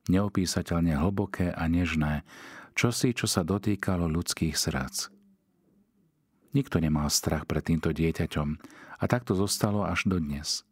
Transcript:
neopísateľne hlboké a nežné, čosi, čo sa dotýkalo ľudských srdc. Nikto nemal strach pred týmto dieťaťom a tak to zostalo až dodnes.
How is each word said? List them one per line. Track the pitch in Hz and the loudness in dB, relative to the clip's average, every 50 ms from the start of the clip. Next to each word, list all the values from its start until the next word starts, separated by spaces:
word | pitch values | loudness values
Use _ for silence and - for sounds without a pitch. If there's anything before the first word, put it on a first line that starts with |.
| _ - | _ 2
neopísateľne | 90 95 104 101 - 101 92 - - 92 85 - 87 85 85 85 80 | 2 2 2 0 0 0 0 0 0 -2 -2 0 0 2 2 2 2
hlboké | 69 78 98 101 98 101 - - - 92 87 | 2 2 0 0 0 -2 -4 -2 -2 -2 -2
a | - - 82 82 | -2 -2 0 0
nežné, | 82 87 90 80 78 78 76 76 76 73 - - - - - - - - - - _ - | 2 2 2 0 0 0 0 0 -2 -4 -4 -10 -18 -20 -20 -18 -18 -20 -20 -8 _ 0
čosi, | - 120 120 - - 131 | 0 2 2 2 2 0
čo | 117 - - 107 | 2 0 -2 0
sa | - 98 87 | 0 0 2
dotýkalo | 80 98 104 - 107 101 95 - - 92 87 87 82 | 2 0 0 2 0 -2 0 0 0 0 2 2 0
ľudských | 78 85 87 - - - 82 80 76 | 0 0 -2 -2 -2 -2 -2 0 0
srdc. | - - 82 - - 67 - - - - - - _ _ _ _ _ _ _ _ _ _ _ _ _ _ _ _ _ _ _ _ _ _ _ _ _ _ _ - | 0 -2 0 -2 -2 -4 -4 -6 -8 -8 -8 -12 _ _ _ _ _ _ _ _ _ _ _ _ _ _ _ _ _ _ _ _ _ _ _ _ _ _ _ 0
Nikto | 139 135 - - 85 | 0 0 2 2 2
nemal | 80 78 76 73 73 73 | 2 4 2 2 2 2
strach | - - - 80 80 78 - | 0 0 0 0 0 0 -2
pred | - 76 76 - - | -2 -2 -2 2 2
týmto | 82 80 - 82 | 0 2 2 0
dieťaťom | 76 76 82 82 80 - 82 - - 78 76 73 76 - - - - - - - - | 0 2 2 0 2 0 -2 -2 -2 -2 -2 -2 -4 -6 -10 -18 -20 -20 -20 -20 -8
a | - - - | -4 0 0
tak | 120 123 120 - | 0 0 0 0
to | 101 | 0
zostalo | 92 101 101 - - - 107 104 104 98 | 0 2 0 0 0 0 0 0 0 0
až | 85 87 - - 98 | 0 -2 0 2 2
dodnes. | 95 87 78 73 71 71 73 - - - - _ | 2 2 0 -2 -4 -6 -4 -6 -6 -6 -8 _